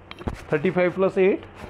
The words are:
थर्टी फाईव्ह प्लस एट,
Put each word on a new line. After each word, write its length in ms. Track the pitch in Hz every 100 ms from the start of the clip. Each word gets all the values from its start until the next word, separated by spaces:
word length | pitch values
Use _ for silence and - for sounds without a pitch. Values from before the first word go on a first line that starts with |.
| - - - - -
थर्टी 200 | 156 185
फाईव्ह 240 | 180 180
प्लस 240 | 175 190 190
एट, 220 | 190 - - -